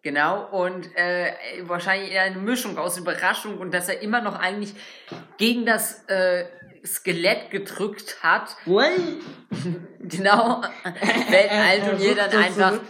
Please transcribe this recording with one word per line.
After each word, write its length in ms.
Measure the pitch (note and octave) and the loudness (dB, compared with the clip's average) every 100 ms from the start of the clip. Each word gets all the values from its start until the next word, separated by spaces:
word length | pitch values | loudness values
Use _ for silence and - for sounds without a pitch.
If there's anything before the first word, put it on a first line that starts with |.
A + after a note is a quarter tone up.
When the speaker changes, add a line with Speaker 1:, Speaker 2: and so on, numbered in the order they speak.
Speaker 1:
Genau, 440 | D#3 C#3+ D3+ G3+ - | -2 0 2 0 -4
und, 440 | G3 F3+ F#3 E3+ - | -2 -2 -4 -8 -2
äh, 380 | F3 F3+ E3+ - A#2+ D#3+ | 0 0 -2 -6 -12 -12
wahrscheinlich 480 | F3 F3 F#3 F#3+ G3 | -6 -4 0 -2 0
in 60 | F#3+ | 0
einer 200 | F#3+ F#3+ | 0 0
Mischung 380 | G3 B3 G#3+ D#3 | -2 -2 -2 -4
aus 180 | F3 F3+ | -4 -4
Überraschung 640 | F3 D#3+ F3+ A3 G#3 F#3 | -4 0 0 -2 -6 -10
und 160 | F#3 | -4
dass 140 | F3+ F3 | -4 -2
er 120 | F#3 | -6
immer 200 | G#3 A#3+ | -2 -2
noch 160 | G#3+ F3 | -2 -4
eigentlich 360 | F#3 G#3 G3+ - - - - - - - | -4 -4 -8 -12 -20 -20 -16 -16 -16 0
gegen 280 | A3+ A#3+ A#3 | 0 2 2
das, 380 | A3 - - - | 0 -2 -8 -2
äh, 380 | F#3+ F#3 F3+ F3 - - - - | 2 2 2 -4 -12 -20 -16 -10
Skelett 640 | - F#3 E3+ F3+ A3 - | -6 -4 0 2 0 -4
gedrückt 720 | G3 G3 - G3+ - - - | -8 -8 -6 -6 -6 -14 -4
hat. 340 | E3 G#3 - - | 2 2 0 -12
Speaker 2:
What? 200 | - G3 C#4+ F#4 E4+ - - - - | 0 4 4 2 -4 -6 -12 -16 -10
Speaker 1:
<laughs> 480 | - F3+ E3+ - - | -6 -6 -6 -10 -16
Genau. 640 | F3+ F3 F#3+ G#3 A#3 B3 | -10 0 4 6 4 0
Speaker 2:
<laughs> 200 | G3+ - F#3 F3 G#3 A3+ A3+ | -4 -8 -10 -2 0 0 6
Speaker 1:
Fällt 220 | F#3 G#3 | 6 6
Speaker 2:
Er, 0 | |
er 140 | G#3 F3+ G3 | 4 4 4
Speaker 1:
Aldonir 300 | G3+ F#3+ G3 | 2 2 2
dann 160 | G#3 G3+ | 2 2
Speaker 2:
wirft 0 | |
so 60 | G#3+ | 4
Speaker 1:
einfach 320 | G3+ G#3 F#3+ | 2 4 4
Speaker 2:
zurück. 160 | G#3+ - | 2 -6